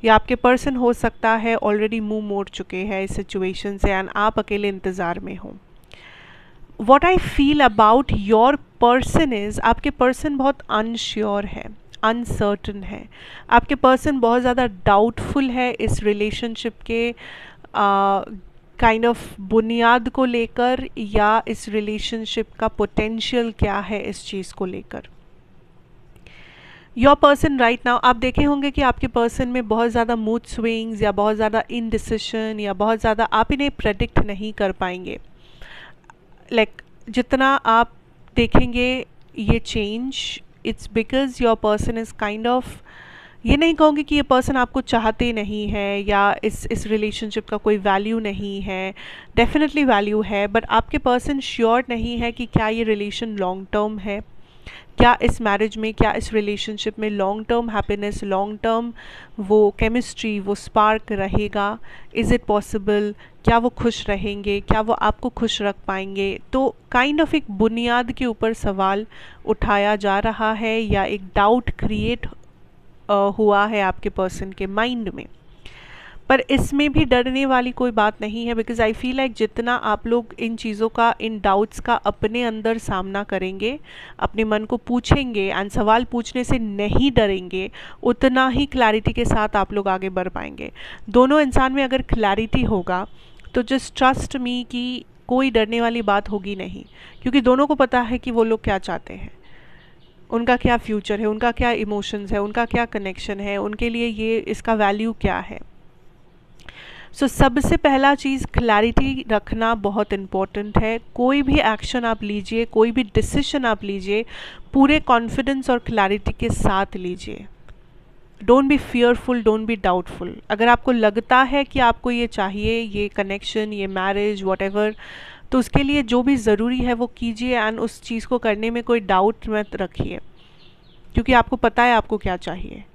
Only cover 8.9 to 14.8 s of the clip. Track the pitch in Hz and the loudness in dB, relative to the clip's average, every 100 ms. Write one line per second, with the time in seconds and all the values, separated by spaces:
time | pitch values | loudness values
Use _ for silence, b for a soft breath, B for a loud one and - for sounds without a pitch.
8.9 | 247 254 - 311 226 208 208 226 226 294 | 4 2 2 2 0 -4 -2 0 2 -2
9.9 | - 247 254 311 277 269 277 - 214 220 | 0 0 2 -4 0 0 0 -2 -2 -2
10.9 | 233 - - 214 202 202 - - 214 - | -4 -6 -4 -2 -2 -4 -10 -12 -16 -20
11.9 | - 220 233 240 - 208 202 - 202 185 | -2 0 0 -4 -2 0 0 -4 -10 -10
12.9 | 202 - B B B B 240 - 285 262 | -12 -14 B B B B 2 4 2 4
13.9 | 262 311 269 233 240 247 247 247 190 | 4 2 0 2 2 2 2 0 0